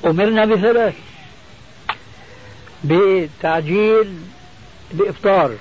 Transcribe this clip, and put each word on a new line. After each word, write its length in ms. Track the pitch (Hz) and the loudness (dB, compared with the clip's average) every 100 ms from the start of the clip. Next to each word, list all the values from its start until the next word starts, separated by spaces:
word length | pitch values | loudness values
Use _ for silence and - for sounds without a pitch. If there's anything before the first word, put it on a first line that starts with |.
| 170 | 0
أمرنا 400 | 165 208 220 214 | 0 0 2 2
بثلاث: 480 | 214 214 233 220 - - - - - - - - - - - - - - - - - - - | 2 2 2 0 -4 -20 -20 -20 -20 -20 -20 -20 -16 -14 -14 -16 -20 -20 -20 -20 -20 -20 -10
بتعجيل 1300 | 147 165 196 190 156 - 160 165 151 190 214 220 208 175 180 - - - - - - | 0 2 2 2 -2 -6 -4 -2 -2 0 2 2 0 -6 -18 -20 -20 -20 -20 -20 -14
الإفطار 580 | 160 202 151 202 196 143 107 | -4 -4 -2 0 2 0 -4